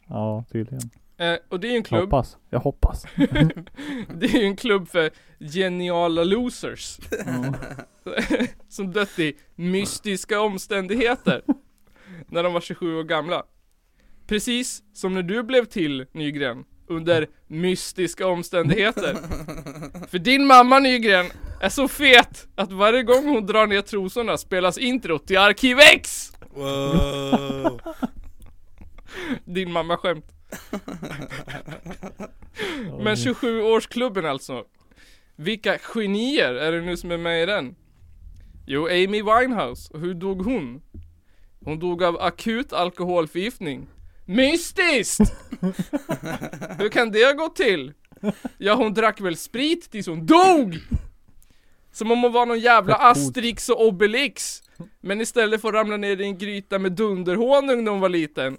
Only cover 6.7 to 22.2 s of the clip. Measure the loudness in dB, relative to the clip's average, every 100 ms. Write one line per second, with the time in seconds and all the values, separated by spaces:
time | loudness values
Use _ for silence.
6.7 | -10 -14 -16 -10 -8 -6 -6 -4 -6 -10
7.7 | -14 -18 _ -8 -4 -2 0 -2 -8 -16
8.7 | -10 -6 -2 -4 -2 -4 -6 _ -8 -4
9.7 | -2 -4 -6 -6 -6 -2 0 0 -2 -6
10.7 | -4 -2 0 0 0 0 -2 -2 -4 _
11.7 | _ _ _ -20 -20 -8 -4 -2 -2 -6
12.7 | -6 -4 -4 -4 -4 -2 -6 -8 _ _
13.7 | _ _ _ -20 -18 -6 -4 -2 -4 -4
14.7 | -10 _ -8 -4 -2 -2 -4 0 2 2
15.7 | 0 -2 -4 -8 -8 -6 -4 -4 -6 -14
16.7 | -20 -10 -4 0 2 0 _ -12 -4 -2
17.7 | -2 -4 -6 -6 -2 -2 -2 -2 0 2
18.7 | 2 2 0 -4 -6 -8 -10 -10 -14 -14
19.7 | -14 -14 -14 -8 -2 2 4 10 10 10
20.7 | 8 6 4 4 4 2 -6 -12 -6 -4
21.7 | 0 -2 2 8 8